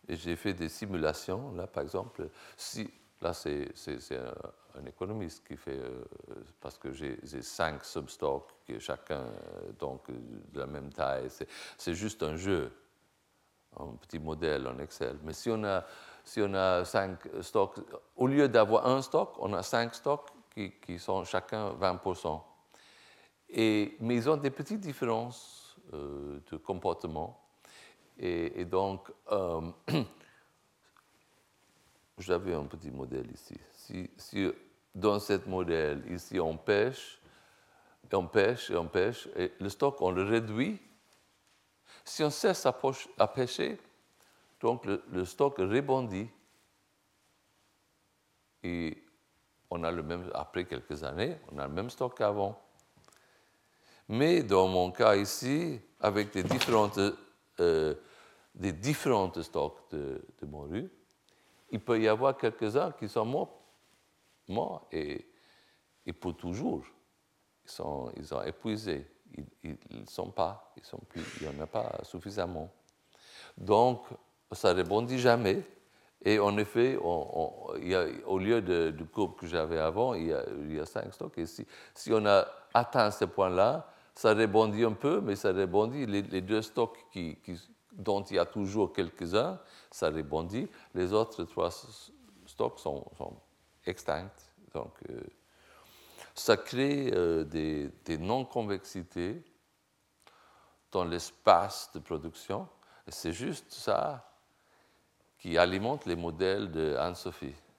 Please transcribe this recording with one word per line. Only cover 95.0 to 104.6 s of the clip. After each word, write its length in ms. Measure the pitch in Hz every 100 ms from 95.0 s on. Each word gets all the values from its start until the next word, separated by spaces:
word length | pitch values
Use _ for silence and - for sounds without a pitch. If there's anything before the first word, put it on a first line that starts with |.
| -
euh, 100 | 62 - _ _ _ - - - - - - -
ça 220 | - - 107
crée, 540 | - 123 139 143 131
euh, 320 | 92 85 82
des, 440 | 76 80 78 76 71 - -
des 100 | 80
non-convexités 1300 | 90 127 127 123 104 95 - 95 85 87 90 160 - _ _ _ _ _ _ _ - _ - _ _ _ _
dans 140 | 95
l'espace 840 | 87 85 - _ - 87 101 - -
de 60 | 80
production. 680 | - 80 80 - - 101 185 _ _ - -
Et 40 |
c'est 240 | - 82
juste 360 | 85 135 160 -
ça 640 | - - - - 135 - _ _ _